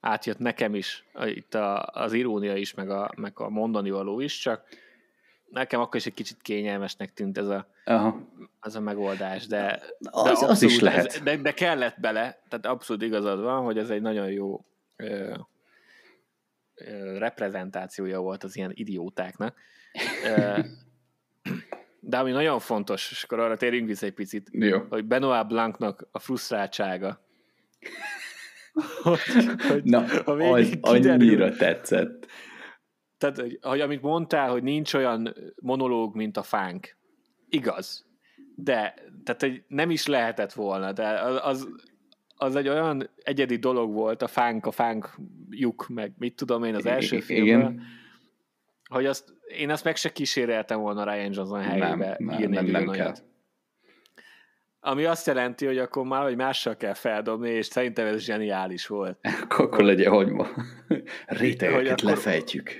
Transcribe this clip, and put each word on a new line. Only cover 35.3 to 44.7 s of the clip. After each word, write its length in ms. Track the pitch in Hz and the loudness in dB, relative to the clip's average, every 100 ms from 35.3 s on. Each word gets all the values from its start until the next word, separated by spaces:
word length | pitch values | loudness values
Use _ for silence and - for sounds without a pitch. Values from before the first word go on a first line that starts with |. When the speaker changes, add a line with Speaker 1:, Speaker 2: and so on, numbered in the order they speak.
| - - - | -6 -16 -12
Speaker 1:
monológ, 540 | 123 131 131 120 113 107 | -2 0 2 0 0 -2
mint 200 | 107 101 | -4 -4
a 60 | |
fánk. 540 | 95 107 95 90 - _ _ _ _ _ _ | -2 -2 -2 -6 -14 _ _ _ _ _ _
Igaz. 580 | 156 117 - - - _ _ _ _ - - | -2 -2 -4 -8 -14 _ _ _ _ -20 -8
De, 380 | 139 120 104 - - - | 0 0 0 -6 -20 -16
tehát, 160 | - 120 | -8 -2
hogy 220 | 139 127 _ | -2 -2 _
nem 220 | 139 170 | -2 0
is 160 | 160 - | 0 2
lehetett 460 | 139 117 113 101 | 2 2 0 -4
volna, 400 | - 101 95 95 | -2 -2 -2 -2
de 160 | 98 110 | -2 -2
az, 300 | 107 113 127 | 0 0 0
az, 260 | 147 131 135 - _ _ _ _ _ _ | -2 -4 -6 -14 _ _ _ _ _ _
az 200 | 135 139 | -2 0
egy 120 | 139 | 0
olyan 420 | 151 160 143 131 _ | 0 0 -2 -6 _
egyedi 340 | - 139 127 120 | -4 0 2 2
dolog 360 | 127 127 113 | 2 2 0
volt, 300 | 107 110 113 | 0 0 0
a 40 | 120 | -2
fánk, 380 | - 120 113 | 2 2 2
a 40 | 110 | -4